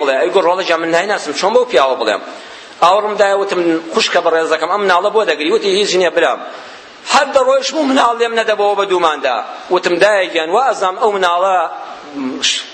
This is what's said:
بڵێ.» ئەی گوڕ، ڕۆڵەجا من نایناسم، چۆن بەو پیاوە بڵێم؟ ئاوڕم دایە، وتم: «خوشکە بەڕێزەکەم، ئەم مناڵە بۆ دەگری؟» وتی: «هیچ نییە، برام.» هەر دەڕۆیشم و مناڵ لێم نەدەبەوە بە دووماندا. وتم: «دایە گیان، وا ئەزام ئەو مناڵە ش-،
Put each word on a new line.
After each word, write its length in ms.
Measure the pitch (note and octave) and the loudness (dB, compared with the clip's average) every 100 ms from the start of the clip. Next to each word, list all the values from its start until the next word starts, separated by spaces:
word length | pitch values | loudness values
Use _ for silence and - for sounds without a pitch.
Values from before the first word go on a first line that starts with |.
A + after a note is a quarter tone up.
بڵێ.» 160 | C#3+ C3+ | 0 0
ئەی 100 | E3+ | 2
گوڕ، 100 | F#3+ E3+ | 2 2
ڕۆڵەجا 280 | F#3 E3 E3 | 0 0 -2
من 80 | E3 E3+ | 0 0
نایناسم، 360 | G3 F#3+ D#3 C#3+ | 0 -4 -4 -2
چۆن 140 | F#3 A#3+ | 0 2
بەو 80 | A#3 | 2
پیاوە 240 | F3 C3+ B2 | 2 2 0
بڵێم؟ 220 | A2 G2+ - - - - - - | 0 -2 -4 -16 -18 -20 -14 0
ئاوڕم 320 | E3+ G3+ G#3 G3 | 4 4 2 0
دایە، 160 | G3 G3 | 2 2
وتم: 180 | G3 F3+ E3+ E3 D#3+ | 0 0 0 0 -2
«خوشکە 280 | - - F3+ | -2 0 0
بەڕێزەکەم، 460 | E3 D#3+ D#3+ D#3 D#3+ | 2 2 2 0 0
ئەم 100 | G3+ G3 | 0 2
مناڵە 240 | F3+ G3+ | 2 2
بۆ 80 | G#3 F#3 | 2 0
دەگری؟» 200 | D3 D3+ | 0 0
وتی: 180 | G#3+ G3+ F#3+ | 0 0 0
«هیچ 120 | G3+ F3+ | 0 0
نییە، 100 | F3 E3 | 0 2
برام.» 240 | D#3 A2+ - - - - - - - | 0 0 -6 -16 -18 -20 -20 -16 0
هەر 120 | B3+ C#4+ C4+ | 0 2 2
دەڕۆیشم 400 | B3+ C4+ C4+ D#4 | 2 0 0 -2
و 60 | C#4 | 0
مناڵ 240 | C4 A#3+ A#3 | 2 2 0
لێم 140 | A#3 A3+ | -2 0
نەدەبەوە 340 | A3 G#3 G#3 G3 | 0 0 0 0
بە 40 | G3 | 0
دووماندا. 460 | F#3 E3 C#3+ C3 A2+ - - - | 2 2 0 -2 -2 -6 -10 -2
وتم: 200 | F3+ F3+ F3 | 0 0 2
«دایە 200 | G3 G#3 F3+ | 4 2 0
گیان، 180 | E3 D#3+ | -2 0
وا 80 | G3+ C4 | 0 0
ئەزام 260 | G3 F#3 F#3+ | 0 -2 0
ئەو 80 | A3 G3+ | 0 2
مناڵە 400 | F3+ F3 F#3+ F#3 E3+ - - - - C#3+ C3 D3+ C#3+ | 0 2 2 0 -2 -6 -14 -16 -14 -8 -8 -4 -4
ش-، 140 | - - | -4 -8